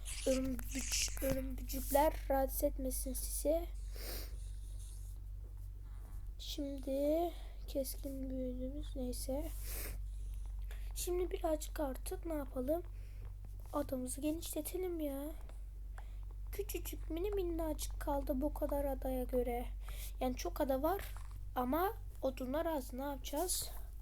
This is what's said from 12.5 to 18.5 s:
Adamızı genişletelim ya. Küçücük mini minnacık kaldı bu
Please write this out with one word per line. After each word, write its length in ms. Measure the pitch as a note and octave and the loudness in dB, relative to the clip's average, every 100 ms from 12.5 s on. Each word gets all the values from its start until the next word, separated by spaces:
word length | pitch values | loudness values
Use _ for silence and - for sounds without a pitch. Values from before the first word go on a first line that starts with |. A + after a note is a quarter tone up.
| C4 B3+ E4 - - - - - - - - - | 0 2 2 0 -6 -8 -6 -8 -8 -8 -8 -2
Adamızı 480 | D4 C#4+ B3+ B3+ C4+ | -2 0 0 -2 0
genişletelim 800 | D4+ E4 - D#4 D4+ F#4 F#4 E4+ | 0 0 -2 -4 -2 0 0 0
ya. 220 | D4 C#4 D4 D#4+ - - - - - - - - - - - | 0 0 -4 -4 -6 -8 -8 -8 -8 -6 -6 -6 -6 -6 -4
Küçücük 580 | - G4 E4+ - - - | -4 -2 -2 -2 -4 -2
mini 220 | E4 G4+ | 0 2
minnacık 680 | G4+ F4 E4 D#4+ D4+ - - | 2 2 2 0 0 -2 -2
kaldı 420 | - C#4+ C4+ C4 | 0 2 2 2
bu 120 | C#4+ | 2